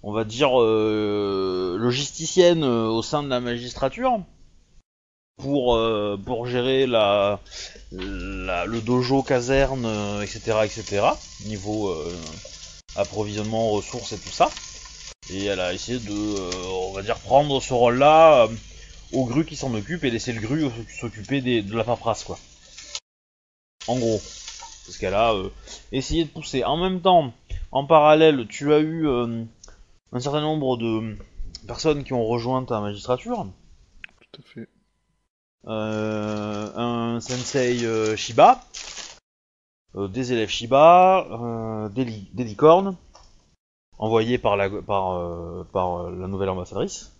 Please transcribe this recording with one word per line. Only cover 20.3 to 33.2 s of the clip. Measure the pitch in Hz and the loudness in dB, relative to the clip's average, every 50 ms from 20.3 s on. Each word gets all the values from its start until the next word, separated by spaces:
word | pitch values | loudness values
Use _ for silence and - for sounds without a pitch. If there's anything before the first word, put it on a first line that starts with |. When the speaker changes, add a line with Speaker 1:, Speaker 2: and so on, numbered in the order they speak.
Speaker 1:
le | 117 110 | -6 -6
gru | 104 110 143 160 156 131 113 117 110 - - - | -4 -2 -2 0 0 -2 -4 -6 -12 -14 -12 -10
s'occuper | - 113 98 107 101 - 139 139 | -10 -10 -10 -12 -8 -4 -4 -2
des, | 127 123 123 117 | 0 2 0 0
de | 101 98 107 | 0 -2 -4
la | 113 110 | -4 -2
paperasse, | 117 120 - - 117 107 - - | -2 -2 -2 -2 -4 -4 -4 -6
quoi. | - - - - - - _ - - - - - - - - _ _ _ _ _ _ _ _ _ _ _ _ _ _ _ _ - - | -12 -14 -14 -14 -20 -20 _ -20 -20 -20 -20 -20 -16 -16 -16 _ _ _ _ _ _ _ _ _ _ _ _ _ _ _ _ -6 -4
En | 120 127 | -2 0
gros. | 117 113 110 104 - - - - - - - - - - - - - | 0 0 0 -2 -4 -10 -18 -16 -16 -16 -16 -16 -18 -20 -20 -20 -20
Parce | - 90 - | -20 -12 -6
qu'elle | - 92 95 | -4 -2 2
a, | 101 113 117 | 2 2 2
euh, | 110 95 95 95 - - - - - - - - | 2 0 -2 -8 -10 -14 -18 -18 -20 -20 -16 -6
essayé | - 131 131 - 147 165 160 | -6 -6 -4 -2 -2 -2 -2
de | 147 | -2
pousser. | - 160 156 - - 135 120 | -6 -12 -12 -6 -4 -2 0
En | 104 143 | 0 0
même | 165 175 190 185 180 | 0 0 -2 -2 0
temps, | 165 190 185 170 151 123 - _ _ _ - - - - | 2 4 4 4 4 2 -8 _ _ _ -10 -10 -10 -4
en | - 135 139 | -4 -4 2
parallèle, | 139 165 156 147 151 151 156 160 160 147 131 113 101 | 6 6 8 8 8 8 8 8 6 6 4 -2 -6
tu | - - 139 147 | -10 -4 2 4
as | 151 151 | 4 4
eu, | 156 156 160 165 156 | 4 2 -2 -2 0
euh, | 147 127 120 120 117 117 117 117 113 - _ - - - _ - _ - _ _ _ | 2 2 2 0 0 -4 -6 -8 -10 -14 _ -20 -20 -20 _ -20 _ -20 _ _ _
un | - 123 | -8 -4
certain | 123 143 143 151 | -4 -2 -2 0
nombre | 151 156 156 156 139 131 127 | 0 0 -2 -2 0 -2 -2
de | 117 117 117 110 110 110 110 107 104 - - _ - - - - - - | -2 -2 -2 -2 -2 -4 -6 -10 -12 -16 -18 _ -10 -10 -10 -10 -16 -14
personnes | 104 120 - - 156 151 143 135 | -14 -12 -2 0 0 0 0 -2
qui | - | -4
ont | 131 123 113 | -2 -2 0
rejoint | 110 120 120 113 123 131 131 127 | 0 0 -2 -2 -2 -2 -2 -2
ta | 123 120 107 | -2 -4 -4
magistrature. | 104 104 101 101 - 120 123 127 | -4 -6 -8 -8 -4 -4 -4 -4